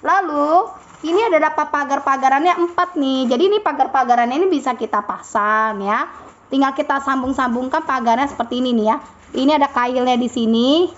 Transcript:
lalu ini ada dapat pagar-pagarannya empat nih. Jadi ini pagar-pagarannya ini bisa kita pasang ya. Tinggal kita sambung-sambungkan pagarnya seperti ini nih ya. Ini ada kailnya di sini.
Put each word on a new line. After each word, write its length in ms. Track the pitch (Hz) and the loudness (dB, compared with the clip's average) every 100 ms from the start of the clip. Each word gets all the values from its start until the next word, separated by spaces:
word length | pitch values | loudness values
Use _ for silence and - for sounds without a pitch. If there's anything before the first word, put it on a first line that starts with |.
lalu 720 | 294 370 359 294 294 339 453 - - - 302 | 2 0 0 -2 2 2 2 -8 -20 -10 -2
ini 160 | 359 | 0
ada 240 | 466 320 302 | 2 2 2
dapat 240 | 311 302 | 0 -2
pagar-pagarannya 880 | 294 277 277 - 269 262 269 339 349 | -2 -2 -2 0 0 2 2 2 0
empat 400 | 339 349 349 320 | 0 0 -2 -2
nih. 320 | 269 262 240 | -2 0 0
Jadi 120 | 247 392 | 2 2
ini 40 | 415 | 2
pagar-pagarannya 720 | - 285 - 269 247 240 240 | 0 0 0 0 2 2 2
ini 160 | 269 381 | 0 0
bisa 240 | 302 262 | 0 -2
kita 320 | 240 220 240 233 | -4 -2 -4 -4
pasang 720 | - - 220 208 220 220 208 | -10 -4 -2 0 2 0 -2
ya. 320 | 196 226 330 - - - - | -2 -2 -4 -10 -20 -20 -4
Tinggal 240 | 269 277 | 0 0
kita 240 | 285 294 269 277 | 0 -2 -2 0
sambung-sambungkan 800 | 269 254 269 254 233 254 320 320 | -2 -2 -2 -2 -2 -2 -4 -2
pagarnya 400 | 262 233 233 269 | -2 0 0 0
seperti 320 | - 233 247 | -4 -6 -2
ini 160 | 254 240 | 0 0
nih 40 | 214 | 0
ya. 60 | 220 - - - | -2 -6 -20 -10
Ini 320 | 240 269 302 | 0 2 2
ada 80 | 277 | 2
kailnya 480 | 254 247 254 247 247 | 0 -2 0 0 0
di 80 | 247 | 0
sini. 640 | - 226 226 247 311 349 | -2 0 2 4 2 2